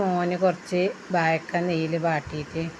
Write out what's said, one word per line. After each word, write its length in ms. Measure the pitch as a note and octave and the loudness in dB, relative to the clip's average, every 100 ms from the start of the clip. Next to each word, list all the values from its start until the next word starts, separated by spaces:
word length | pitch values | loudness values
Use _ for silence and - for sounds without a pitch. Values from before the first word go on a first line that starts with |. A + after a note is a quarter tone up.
മോന് 360 | G3 F3+ F3 F3+ | 2 2 0 2
കുറച്ച് 380 | F#3 F3+ - F3+ F3 - - F3+ | 2 0 -2 0 0 -2 -2 2
വാഴക്ക 480 | E3 D#3+ D#3+ F3 F3 | 4 2 0 -2 0
നെയ്യിൽ 260 | E3 D#3+ E3 E3 | 0 0 0 0
വാട്ടിയിട്ട് 580 | D#3 - D#3 D3 E3 E3 - | 0 -2 -8 -6 -6 -6 -6